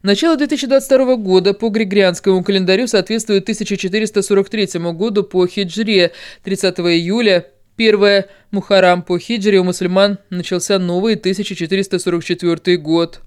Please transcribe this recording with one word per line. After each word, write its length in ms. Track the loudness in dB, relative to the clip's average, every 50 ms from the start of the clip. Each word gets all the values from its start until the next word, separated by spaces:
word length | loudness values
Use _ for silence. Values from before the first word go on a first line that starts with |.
| 0
Начало 340 | 0 0 2 2 2 2
две 100 | 2 0
тысячи 200 | -2 -2 -4 0
двадцать 200 | 2 2 2 4
второго 300 | 4 2 2 4 2 0
года 360 | 0 0 2 2 4 4 2 -2
по 140 | 0 -2
григорианскому 760 | -2 0 -2 -2 0 2 2 2 2 0 0 0 0 0 2 0
календарю 420 | 0 0 0 2 2 2 0 0
соответствует 560 | 0 0 0 0 0 -4 -4 -2 0 0 0 0
тысяча 320 | -2 -6 -6 -4 -6 -6
четыреста 460 | -4 -4 -4 -2 -2 -2 -2 -2 -4
сорок 260 | 0 2 2 2 2
третьему 460 | 0 -2 -4 -4 -4 -4 -6 -6 -6 -4
году 320 | -4 -4 -2 0 -2 -2
по 200 | -2 0 0 0
хиджре, 680 | 0 -2 -6 -6 -6 -4 -4 -2 0 2 2 2 2 -2 -10 -20 -20 -20 _ _
тридцатого 500 | -6 -6 -2 -2 -4 -2 -2 0 0 0
июля 520 | 0 0 0 -2 0 2 2 2 2 0 -6 _ _ _ _ _ 0
первое. 460 | 2 2 4 4 4 4 4 2 0 -2 -14 _ _ _
Мухаррам 500 | -6 -6 -2 2 2 4 4 4 2 2
по 160 | 0 -4 -6
хиджре 420 | -6 -4 -4 -6 -2 0 2 2 2
у 40 | 2
мусульман 560 | 0 -2 -2 -4 0 2 2 2 2 0 -6 _ _
начался 480 | -10 -10 -6 -4 -6 -6 -2 -2 -2
новый 380 | 0 0 -2 -2 -2 0 0 -2
тысяча 400 | -2 -2 -4 -4 -4 -6 -8 -6
четыреста 420 | -8 -6 -4 -2 -4 -2 -2 -4
сорок 260 | -4 -2 -2 -4 -4 -4
четвёртый 540 | -6 -8 -4 -2 -2 -2 -2 _ 0 0
год. 440 | 0 0 0 0 0 0 -2 -6 -20 -20